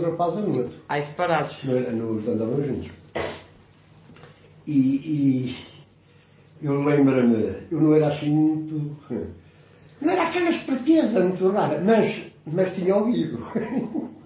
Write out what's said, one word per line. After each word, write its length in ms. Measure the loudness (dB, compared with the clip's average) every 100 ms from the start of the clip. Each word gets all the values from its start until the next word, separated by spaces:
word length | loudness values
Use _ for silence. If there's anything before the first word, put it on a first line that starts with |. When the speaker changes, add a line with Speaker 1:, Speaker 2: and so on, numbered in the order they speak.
| -2
Speaker 1:
rapaz 240 | -2 -2 -2
no 220 | -2 -2
outro. 200 | -4 -8 -6
Speaker 2:
Ai, 140 | -6 -6
separados. 500 | -4 0 0 -2 -6
Speaker 1:
Não 120 | -2 -2
era, 160 | -2
não 200 | -4 -4 -4
andávamos 480 | -2 -2 -2 -2 -2
juntos. 240 | -4 -8 -16 -12 -8 -8 -10 -18 -20 _ _ _ -20 -20 -20 -20 -20 -20 -20 -2
E, 100 | 2
e 760 | 4 2 -2 0 2 2 -2 -8 -14 -20 -20 _ _ _ _ _ _ -10
eu 220 | -4 0
lembro-me, 800 | 2 4 4 4 4 2 0 -4 -8
eu 100 | 0
não 140 | 4 6
era 140 | 4
assim 200 | 0 0
muito, 680 | 2 2 0 -4 -6 -8 -10 -10 -8 -8 -12 -20 _ -20 -20 -20 -4
não 120 | -2
era 160 | 0 0
aquela 240 | 0 0
esperteza 680 | -2 -2 -4 4 4 4 2
muito 280 | 2 2 0
rara, 320 | 2 0 0
mas, 420 | 2 4 4 -2 -12 -16 -6
mas 300 | 0 0 0
tinha 200 | 2 2
ouvido. 440 | 2 0 -2 -4 -6 -6
<laughs> 560 | -4 -4 -4 -6 -8 -12